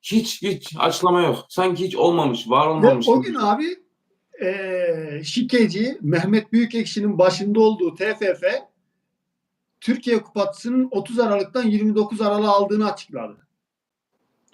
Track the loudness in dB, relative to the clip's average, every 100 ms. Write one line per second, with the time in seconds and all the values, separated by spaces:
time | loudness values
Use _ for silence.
0 | 0 -2 -2 -6 -6 -6 -10 -4 -2 2
1 | 2 4 2 -2 -6 -2 -2 0 -4 2
2 | 2 4 0 -2 0 2 2 4 4 4
3 | 4 2 2 -2 0 0 -2 -8 _ _
4 | _ _ _ -8 -6 -4 -6 -4 -2 -4
5 | -6 -10 -6 -4 0 2 2 0 -4 -4
6 | -2 0 2 0 2 0 0 -2 -4 -4
7 | -2 4 4 4 0 4 4 2 -4 -2
8 | -4 -2 -2 -2 -2 -4 -8 _ _ _
9 | _ _ _ _ _ _ _ _ -4 -4
10 | 0 -2 -2 -4 -4 -4 -4 -2 -2 -4
11 | -4 -2 0 0 -2 -2 0 0 2 0
12 | -2 -2 -2 0 2 2 2 0 -2 -4
13 | -12 -12 -12 -16 _ _ _ _ _ _
14 | _ _ _ _ _